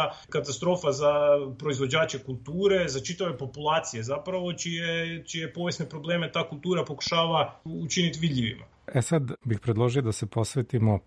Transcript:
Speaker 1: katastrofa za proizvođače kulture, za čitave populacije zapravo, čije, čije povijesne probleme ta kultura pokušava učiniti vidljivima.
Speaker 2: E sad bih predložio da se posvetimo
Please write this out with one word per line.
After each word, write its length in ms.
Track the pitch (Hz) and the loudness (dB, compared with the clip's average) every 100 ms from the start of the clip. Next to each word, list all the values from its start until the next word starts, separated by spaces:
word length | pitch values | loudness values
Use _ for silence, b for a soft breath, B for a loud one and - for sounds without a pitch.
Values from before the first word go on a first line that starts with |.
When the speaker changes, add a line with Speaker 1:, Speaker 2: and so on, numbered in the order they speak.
| 156 B B | 0 B B
Speaker 1:
katastrofa 640 | 151 139 127 170 175 151 | -4 -4 -2 0 2 0
za 200 | 135 147 147 147 143 135 127 | 2 4 6 6 6 2 -4
proizvođače 640 | 147 131 135 160 160 135 | -4 0 2 2 2 -2
kulture, 640 | 131 123 - 170 202 190 165 | -8 -10 -6 0 4 4 2
za 120 | 135 | -2
čitave 380 | 117 170 180 143 | -6 -4 -4 -4
populacije 640 | 131 147 151 160 160 113 | -8 -4 0 2 0 -4
zapravo, 500 | 113 147 180 185 180 | -4 -4 -4 -4 -4
čije, 720 | 170 175 165 170 165 165 165 - | -4 -6 -4 -2 -2 -4 -8 -8
čije 280 | 160 160 | -8 -6
povijesne 360 | 170 175 - 156 | -4 -4 -4 -6
probleme 420 | 160 151 175 160 | -8 -2 -2 0
ta 180 | 170 160 | -2 -4
kultura 360 | 147 175 175 143 | -4 0 0 0
pokušava 720 | 139 - 170 165 160 143 - | -4 -2 0 2 2 2 -4
učiniti 560 | 160 165 165 180 170 143 | -10 -8 -2 0 0 2
vidljivima. 460 | 165 131 113 - - _ - | 0 2 0 -4 -14 _ -4
Speaker 2:
E 140 | 131 | -2
sad 300 | - 165 123 - | 2 2 0 -4
bih 160 | 120 104 | -2 0
predložio 420 | 120 110 120 135 | 0 2 2 2
da 100 | 117 | 0
se 140 | 104 104 | -2 -2
posvetimo 760 | - 107 135 117 120 107 101 | -2 0 0 0 2 4 4